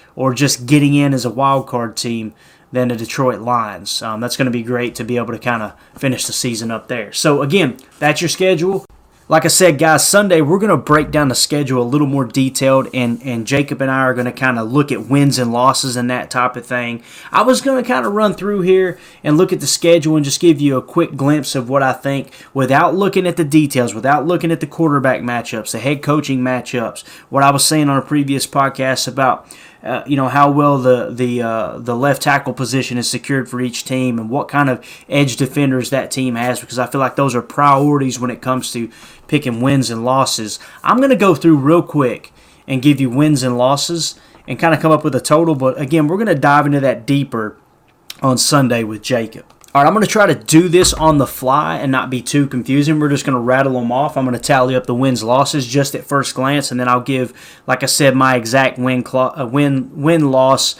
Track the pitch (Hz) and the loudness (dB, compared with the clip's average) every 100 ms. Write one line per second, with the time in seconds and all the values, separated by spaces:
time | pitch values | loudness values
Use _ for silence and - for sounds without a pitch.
0 | _ - 131 123 139 - 123 147 143 143 | _ -4 -2 0 0 0 2 2 4 2
1 | 143 135 120 110 135 139 - 123 113 - | 2 0 -2 -2 0 0 -2 -6 -6 -6
2 | 123 117 110 - _ _ _ 127 123 117 | -6 -6 -8 -14 _ _ _ -2 -2 -2
3 | 113 - 131 104 113 120 110 92 101 - | -6 -2 -2 -2 -2 -2 -2 -8 -10 -8
4 | 113 107 120 - 131 120 113 123 120 - | -8 -6 -6 -2 -2 -2 -4 -4 -4 -6
5 | 117 120 110 113 127 117 107 - _ - | -6 -4 -4 -6 -4 -4 -6 -14 _ -6
6 | 135 120 - - 127 113 117 110 - 123 | -4 -4 -6 -6 -6 -4 -6 -8 -8 -8
7 | 104 - 160 143 139 190 151 - - - | -8 -2 0 2 2 2 0 -4 -16 -4
8 | 147 147 170 - 185 180 175 190 - - | -2 0 -2 0 0 2 0 -4 -8 -20
9 | _ _ - 156 160 - 180 143 160 156 | _ _ 0 2 2 4 4 4 4 4
10 | - 202 208 170 143 190 214 160 - 151 | 4 2 4 2 2 2 2 0 2 2
11 | 151 151 143 120 - 147 139 131 120 147 | 2 0 2 0 -2 -2 0 0 0 0
12 | 143 139 123 135 131 131 135 135 127 131 | 0 0 -2 0 0 0 2 2 0 -2
13 | 120 117 139 117 107 139 143 139 135 135 | -2 -4 -6 -6 -2 -2 -2 -2 -2 0
14 | 131 127 123 - 131 117 110 131 143 113 | 0 0 -4 -2 -2 0 0 0 0 -2
15 | - 139 143 127 120 117 131 127 135 123 | 0 2 2 2 -2 2 2 0 -2 -4
16 | 123 123 - 131 123 123 - 123 120 117 | -4 -4 -6 -2 -2 -4 -8 -6 -6 -10
17 | - - - - 220 247 269 262 233 254 | -14 -20 -4 0 2 2 2 -2 0 -2
18 | 226 202 214 175 196 208 180 185 185 170 | -2 0 0 -2 -4 -2 2 4 2 -4
19 | - - 147 151 185 170 139 - 170 170 | -14 -8 0 2 2 0 -2 0 4 4
20 | 156 156 143 - 170 147 143 131 127 170 | 4 0 0 2 2 4 2 0 -2 -2
21 | 165 135 139 151 135 139 120 139 135 120 | -2 0 0 0 0 -6 -2 0 0 -2
22 | 143 139 - - - 135 127 135 143 170 | -4 -6 -8 -16 -10 -2 2 4 4 2
23 | 196 190 180 - 156 156 147 131 120 110 | 0 0 0 0 2 2 2 0 -2 -2
24 | 120 147 147 170 165 160 147 - 160 143 | 0 0 0 -2 0 -2 -4 -2 0 2
25 | 131 123 120 120 117 113 107 113 127 147 | 2 0 -2 -6 -6 -8 -8 -6 -4 -4
26 | 147 151 147 135 127 127 120 127 113 - | -2 -2 0 -2 -2 -4 -4 -6 -6 -8
27 | - - - 135 139 143 - 156 147 135 | -18 -20 -8 0 2 2 2 2 2 0
28 | 127 147 139 139 - 147 135 131 131 127 | 0 -2 0 -2 -2 0 -2 0 -4 -2
29 | - 120 131 - - - - - - 123 | -4 -2 0 0 -6 -20 -20 -16 -8 -8
30 | - 143 131 135 143 143 147 143 127 123 | -4 -2 0 2 2 4 2 2 4 2
31 | 113 120 127 120 117 113 92 - 120 120 | 0 -4 -2 -2 -4 -4 -6 -8 -6 -2
32 | 143 135 151 139 135 123 123 131 127 123 | 0 0 0 0 -2 -6 -4 -4 -2 -4
33 | 113 123 - 139 123 123 123 - - 131 | -4 -6 -4 -4 -4 -6 -6 -8 -6 -2
34 | 127 117 110 104 - 120 139 120 - - | -2 -2 -4 -6 -4 0 0 -2 -6 -20
35 | - 143 143 - 135 - 143 131 117 135 | -4 0 0 0 -2 0 0 0 -2 -4
36 | - - 131 117 123 120 - 120 120 139 | -4 -4 -4 -4 -4 -4 -6 -6 -4 -2
37 | 127 - 139 120 117 - 143 139 147 143 | -2 0 -2 -2 -4 0 2 4 2 2
38 | 131 117 123 117 127 127 123 123 113 - | 0 -4 -6 -6 -4 -4 -4 -8 -8 -10
39 | - - - 151 139 113 127 139 117 113 | -20 -20 -4 -2 -2 -2 2 2 0 -2
40 | 117 131 127 - 107 - - - - 220 | 0 2 0 -2 -6 -10 -16 -6 0 2
41 | 277 233 196 151 170 151 135 170 - 151 | 4 4 4 4 4 4 4 2 2 -2
42 | 127 107 - _ _ _ - 135 139 135 | -2 -4 -12 _ _ _ -6 0 2 2
43 | 135 123 151 147 127 123 127 139 - 170 | 2 2 2 2 0 2 2 2 -2 -4
44 | 151 - _ - - 123 165 151 165 156 | -6 -10 _ -20 -10 -2 2 2 4 2
45 | 156 131 - 151 165 143 131 127 135 165 | 2 -2 2 2 2 2 0 -2 0 0
46 | 147 190 220 151 147 143 147 143 135 120 | 2 0 0 2 4 4 2 2 0 -2
47 | 113 143 139 117 107 - _ _ _ _ | 0 0 0 -4 -6 -8 _ _ _ _
48 | - - 135 123 - 147 131 120 110 107 | -20 -4 0 0 2 2 2 0 -4 -8
49 | - 123 110 - - _ _ 139 143 202 | -4 -2 -4 -10 -20 _ _ 2 4 4
50 | 202 214 196 151 - 156 180 170 180 - | 2 2 2 2 4 4 6 4 4 2
51 | 156 151 123 - 127 139 156 160 139 131 | 2 2 0 -2 0 0 0 -4 -2 -2
52 | 127 127 - 147 139 131 117 135 143 151 | -2 -6 -2 0 0 -2 -2 0 2 2
53 | 147 143 - 127 120 131 135 127 117 123 | 0 -2 -2 -2 2 2 2 0 -2 0
54 | 147 - 131 120 - 139 127 131 127 123 | -2 -2 -2 -2 0 2 2 0 -2 0
55 | 135 120 110 127 143 151 123 135 139 - | 0 0 2 2 2 0 -2 0 0 -4
56 | - 139 123 - 131 143 139 123 123 123 | -4 -2 -2 -4 -2 -2 -2 -2 0 0
57 | 120 131 123 - - - - 131 131 - | 0 -2 -2 -6 -20 -14 -4 -2 -2 2
58 | 143 127 131 127 110 131 131 127 123 127 | 2 4 2 2 0 0 0 0 -2 -2
59 | 110 131 127 - 120 135 143 135 123 - | -2 -2 -2 -2 -4 0 0 0 -4 -4
60 | 143 165 143 131 131 135 - - | 0 2 2 4 4 2 0 -6